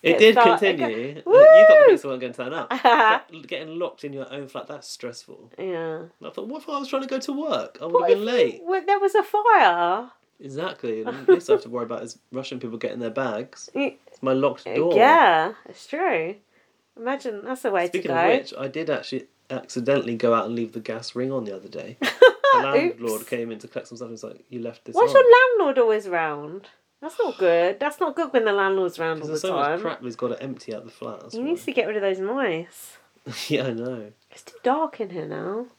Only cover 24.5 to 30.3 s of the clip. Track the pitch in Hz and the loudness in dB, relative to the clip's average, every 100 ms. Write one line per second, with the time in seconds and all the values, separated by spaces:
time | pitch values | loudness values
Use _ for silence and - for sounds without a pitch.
24.5 | 123 117 - - 349 466 539 494 480 523 | -12 -12 -14 -8 0 4 6 8 8 8
25.5 | 466 320 269 233 214 202 175 160 147 147 | 2 0 2 2 0 -2 -4 -4 -6 -12
26.5 | 185 - _ _ _ 302 - 392 - 185 | -16 -20 _ _ _ -18 -6 -6 0 0
27.5 | 170 175 - 294 294 339 311 311 262 220 | 2 0 -2 -8 -4 -6 -4 -2 0 0
28.5 | 202 190 190 180 175 165 160 151 156 185 | 0 0 0 -4 -4 -6 -6 -6 -6 -4
29.5 | 151 143 170 208 - 123 113 123 | -2 -2 -4 -6 -10 -14 -8 -8